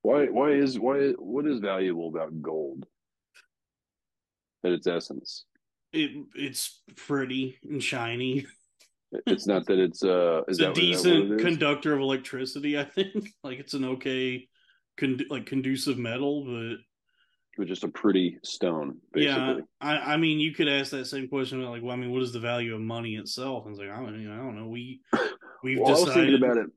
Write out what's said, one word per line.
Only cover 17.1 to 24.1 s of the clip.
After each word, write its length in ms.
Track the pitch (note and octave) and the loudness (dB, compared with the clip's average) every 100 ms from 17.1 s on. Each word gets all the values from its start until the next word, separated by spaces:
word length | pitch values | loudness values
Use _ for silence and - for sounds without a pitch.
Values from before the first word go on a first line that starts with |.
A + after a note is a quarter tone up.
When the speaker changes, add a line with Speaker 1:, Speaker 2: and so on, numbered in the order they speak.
| _ _ _ _ - | _ _ _ _ -8
Speaker 1:
It's 60 | F2+ | -6
just 160 | F#2 - | -4 -6
a 20 | |
pretty 500 | - G#2 F#2+ F2+ E2 | 0 4 4 2 -2
stone, 540 | - - F2+ D#2+ C#2+ - _ - | -12 -2 -2 0 -4 -10 _ 0
Speaker 2:
Yeah, 220 | D3 C3+ | 2 2
Speaker 1:
basically. 260 | C3 - - _ | 0 -4 -6 _
Speaker 2:
I, 340 | C#3+ D3+ C#3 | -2 -2 0
I 40 | D3+ | 0
mean, 220 | E3 D3+ | 2 2
you 140 | D#3+ | 0
could 140 | D#3+ D3+ | 0 2
ask 240 | C#3 C3+ | 2 -2
that 140 | C#3 C3 | -6 -6
same 220 | C#3 C3 | -6 -4
question 320 | C3+ C3 C3 | -4 -4 -4
about, 100 | B2+ | -6
like, 120 | A#2+ | -8
well, 100 | A#2+ | -6
I 20 | B2 | -6
mean, 160 | B2 | -4
what 100 | B2+ | -2
is 120 | B2+ | -2
the 60 | A#2 | -4
value 340 | A#2 A#2+ A#2 A2 | -4 -2 -2 -4
of 60 | |
money 340 | A2 A#2 A2+ G#2+ | -4 -4 -6 -8
itself? 500 | - - C3 B2 G#2+ | -8 -8 -6 -8 -10
And 80 | |
it's 60 | G2+ | -12
like, 80 | G2+ | -12
I 100 | G#2 | -10
don't, 180 | A#2+ | -10